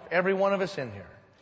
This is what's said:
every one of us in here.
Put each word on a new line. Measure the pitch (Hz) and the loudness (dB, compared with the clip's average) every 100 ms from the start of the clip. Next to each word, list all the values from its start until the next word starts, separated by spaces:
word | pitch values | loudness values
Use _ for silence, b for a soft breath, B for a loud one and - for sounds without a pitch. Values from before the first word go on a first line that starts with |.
| - | 0
every | 165 185 | 2 2
one | 190 196 | 2 2
of | 196 | 2
us | 185 - | 0 -4
in | 123 | -8
here. | 101 90 - - b | -10 -16 -20 -20 b